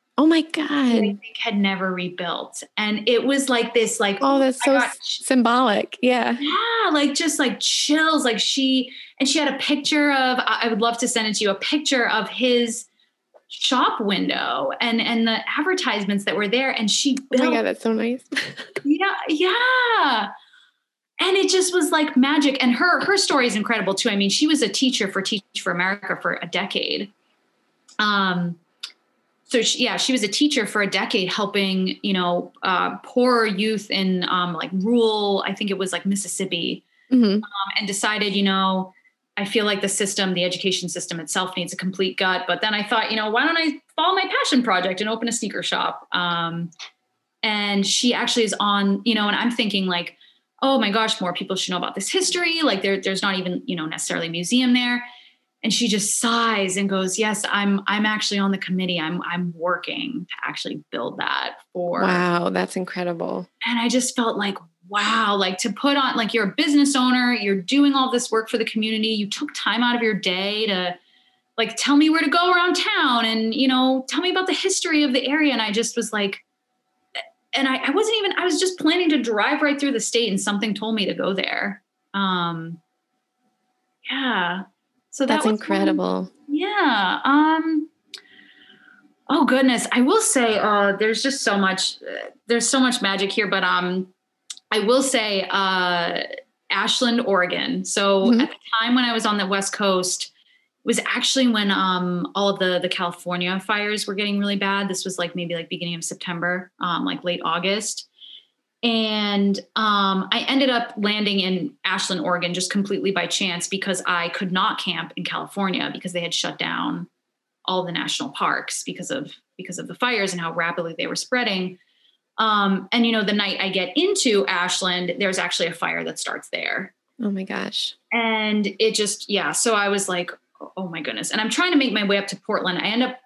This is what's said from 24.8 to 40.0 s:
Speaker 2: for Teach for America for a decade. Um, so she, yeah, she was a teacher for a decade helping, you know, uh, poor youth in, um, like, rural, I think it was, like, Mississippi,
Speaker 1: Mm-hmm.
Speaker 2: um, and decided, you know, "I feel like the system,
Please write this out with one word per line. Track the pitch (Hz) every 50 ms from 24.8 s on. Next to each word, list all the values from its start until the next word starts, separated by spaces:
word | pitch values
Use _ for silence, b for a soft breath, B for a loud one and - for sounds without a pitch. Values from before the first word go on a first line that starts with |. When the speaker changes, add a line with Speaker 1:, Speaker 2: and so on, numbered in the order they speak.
| 269 262 247 - 214 190
Speaker 2:
for | 190 190 190
Teach | - - 208 - _ _ -
for | - 190 175
America | 175 180 190 196 202 - - 165 151 -
for | 180 165 -
a | -
decade. | 165 - 180 196 196 - - - - - - 202 202 _ _ _ _ _ _ _ _ _ _ _ _ _ _ _ _ - _
Um, | 214 214 208 202 196 190 180 175 175 175 170 - _ _ _ _ - - - _ _ _ _ _ _ _ _ _ _
so | _ - 254 226
she, | 247 - - 254
yeah, | 233 190
she | 175 - - 262
was | 254 202
a | 202
teacher | 202 - 294 294 294 262 214
for | 196 - 214 202
a | 190
decade | - 190 208 240 - 226 185 180 -
helping, | - 214 196 - 208 196 190 190 190 185 185 - - -
you | 208 196
know, | 185 180 175 175 175 185 - _ _ -
uh, | 190 185 180 185 180 - 196 -
poor | - - 247 247 254 247 233 226
youth | 214 202 185 214 220 220 208 208 -
in, | - 190 190 190 185 180 175 -
um, | - 180 180 175 170
like, | 156 - - -
rural, | 190 185 220 240 240 226 220 214 214 208 202 196 196 -
I | - 196
think | - 220 202
it | 196 180
was, | 190 185 -
like, | 175 -
Mississippi, | 196 196 196 - 180 - - 196 190 - 170 170 - - 185 _ _ _ _ _ _ 254
Speaker 1:
Mm-hmm. | 254 233 208 196
Speaker 2:
um, | 214 214 - - 196 196 196 - -
and | 214
decided, | 196 202 196 - 220 214 214 202 208 196
you | 202 196
know, | 196 190 190 190 190 190 190 190 190 b b b b b _ _ _ _
"I | - 202
feel | 196 - 226 208
like | 208 202 190 196
the | 196
system, | 196 -